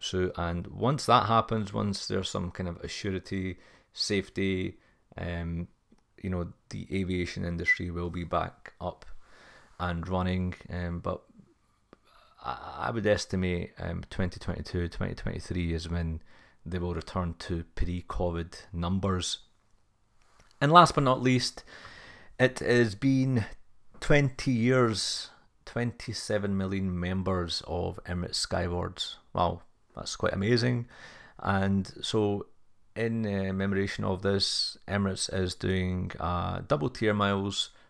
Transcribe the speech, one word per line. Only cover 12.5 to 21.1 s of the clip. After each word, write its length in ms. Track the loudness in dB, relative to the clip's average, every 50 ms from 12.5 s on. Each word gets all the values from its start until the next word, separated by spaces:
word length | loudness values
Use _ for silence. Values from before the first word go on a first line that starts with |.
| -8 -8 -10 -12 -10 -6 -4 -4
I 20 |
would 160 | -2 0 4
estimate, 680 | 4 4 4 2 -2 0 0 2 2 0 0 -2 -6 -8 -8
um, 240 | -6 -6 -6 -6 -8 -8
twenty 280 | -2 -2 -2 -2 -2 -6
twenty-two, 500 | -6 -6 -4 -6 -6 -4 -2 -2 -2 -2
twenty 260 | -4 -4 -4 -4 -4
twenty-three 580 | -6 -6 -6 -6 -6 -6 -4 -2 -2 0 0
is 160 | -2 -2 -2 -2
when 320 | -2 -2 -2 -2 -4 -6 -8 -14 -20 -20 -20 -20 _ -14 -10
they 140 | -6 -4 -2
will 160 | -2 -2 -4
return 400 | -4 -6 -4 -4 -2 -2 -2 -4 -6
to 260 | -6 -4 -4 -4 -4 -4 0
pre-covid 800 | 0 0 0 0 -4 -6 -6 -4 -2 0 0 0 -2 -6 -6 -10 -18 -16 -10
numbers. 680 | -6 -4 0 0 0 2 2 2 0 0 0 -2 -6 -8 -10 -16 _ _ _ _ _ _ _ _ _ _ _ _ _ _ -20 _ _ -20 -20 -14 -4 0
And 120 | 4 8
last 220 | 10 10 10 10 8
but 100 | 4 4
not 180 | 4